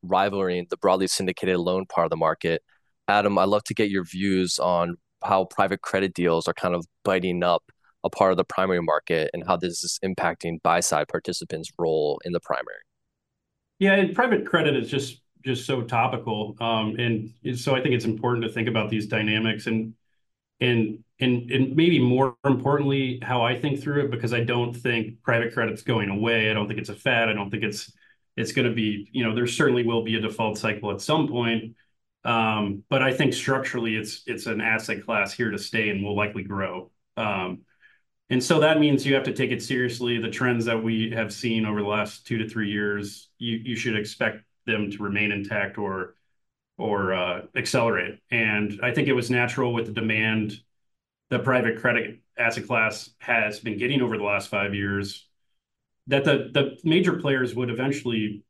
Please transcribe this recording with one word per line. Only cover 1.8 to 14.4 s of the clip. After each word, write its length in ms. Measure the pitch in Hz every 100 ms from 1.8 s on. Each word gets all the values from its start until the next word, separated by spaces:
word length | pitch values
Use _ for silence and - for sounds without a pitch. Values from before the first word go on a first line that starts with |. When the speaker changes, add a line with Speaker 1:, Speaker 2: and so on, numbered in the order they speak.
| 95
Speaker 1:
part 200 | - 82
of 40 |
the 80 | 80
market, 440 | 80 80 85 80 _ _ _ _ -
Adam, 300 | 104 101 98
I'd 80 | 98
love 180 | 104 -
to 80 |
get 160 | 110 104
your 140 | 98
views 560 | 87 92 98 95 90 -
on 380 | 87 87 85 87 _ _
how 220 | - 95 92
private 360 | - 98 98
credit 320 | - 95 95
deals 360 | 87 87 82 85
are 40 |
kind 220 | - 92 87
of 100 | 85 _ -
biting 380 | 92 92 87
up 200 | 87 82 _ _ _ _
a 60 | -
part 220 | - 95
of 60 | 90
the 60 |
primary 380 | 90 - 95 90
market 480 | 82 76 - 82 76
and 120 | - 87
how 80 | 90
this 280 | 90 87 87
is 140 | -
impacting 580 | 95 92 87 85 85 80
buy-side 460 | - 85 - 76 76
participants' 640 | 85 - 92 - 80 80 -
role 420 | 82 78 73 71 87
in 80 |
the 60 | 85
primary. 400 | - 65 64 50 _ _ _ _ _ _ _ _ _ -
Speaker 2:
Yeah, 140 | 196
and 200 | 196 185
private 320 | - 247 208